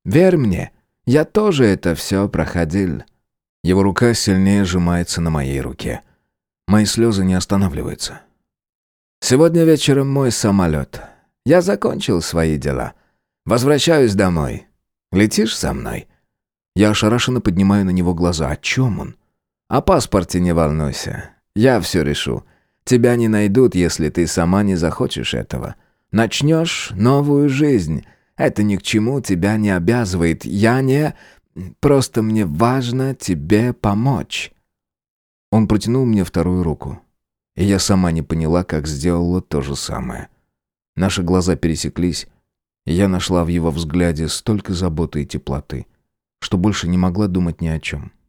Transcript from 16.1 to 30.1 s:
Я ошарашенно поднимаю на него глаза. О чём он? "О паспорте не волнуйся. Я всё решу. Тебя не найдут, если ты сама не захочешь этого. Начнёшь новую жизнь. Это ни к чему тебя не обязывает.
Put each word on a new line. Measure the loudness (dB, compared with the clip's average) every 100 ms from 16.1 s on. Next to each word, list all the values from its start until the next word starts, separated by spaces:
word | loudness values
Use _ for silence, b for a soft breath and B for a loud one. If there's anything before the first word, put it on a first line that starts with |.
| _ _ _ _ _ _ 2
Я | 2
ошарашенно | 2 2 0 0 -2
поднимаю | 0 2 2 2
на | 2
него | 0 0
глаза. | 0 0 0 -4
О | -4
чём | -4 -2 0 -2
он? | -8 -14 _ _ _ _ -6
"О | -2
паспорте | 2 0 2 -2 0 0
не | 0
волнуйся. | 2 2 0 -2 -4 -8 -10 -12 _ _
Я | 0 2 2
всё | 0 -2
решу. | -2 -2 -4 -6 -10 _ _ _
Тебя | 0 2 4 2
не | 2
найдут, | 2 2 4 4
если | 4 0 0 -2
ты | 0 -2
сама | 0 0 2
не | 2
захочешь | 0 -2 -2 -4 -4 -6
этого. | -6 -6 -8 -10 -14 _ _ _
Начнёшь | 0 0 0 0 2 0 -4 -8
новую | -2 2 4 4 2 2
жизнь. | 2 2 2 0 -6 -8 b b b
Это | -2 0
ни | 0 -2
к |
чему | -2 0 0 -2
тебя | -2 -2 0 0
не | 0
обязывает. | 0 0 0 0